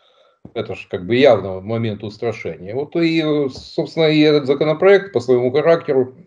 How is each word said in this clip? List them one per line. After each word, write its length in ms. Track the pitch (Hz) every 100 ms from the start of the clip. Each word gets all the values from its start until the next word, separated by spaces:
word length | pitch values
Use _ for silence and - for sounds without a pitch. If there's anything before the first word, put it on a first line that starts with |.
| _ _ _ _ -
это 220 | 90 -
ж 120 | 92 -
как 160 | 98 90
бы 100 | 120
явно 440 | 139 107 95 95
момент 440 | 98 113 113 104
устрашения. 720 | 107 107 117 107 - - 92
Вот 220 | 123 147 170
и, 260 | 165 160
э, 240 | 151 147 139
собственно, 600 | 135 - - 147 160 160
и 100 | 156
этот 260 | 151 147 135
законопроект 680 | 135 156 156 190 196 190
по 80 | 120
своему 300 | 120 123 127
характеру 640 | 143 160 165 - 131 127 -